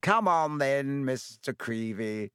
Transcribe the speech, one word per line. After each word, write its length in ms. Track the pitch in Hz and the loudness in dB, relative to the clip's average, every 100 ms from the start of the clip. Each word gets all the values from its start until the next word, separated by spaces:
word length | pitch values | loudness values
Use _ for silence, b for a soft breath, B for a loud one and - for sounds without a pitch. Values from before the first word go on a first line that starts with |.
Come 260 | - 214 208 | 4 4 4
on 300 | 170 156 151 | 4 2 2
then, 480 | 139 139 139 139 | 2 2 0 -2
Mister 480 | 131 131 - - - | -2 -4 -6 -12 -10
Creevey 760 | 127 - 113 113 104 110 107 104 | -8 -6 -4 -4 -4 -4 -4 -6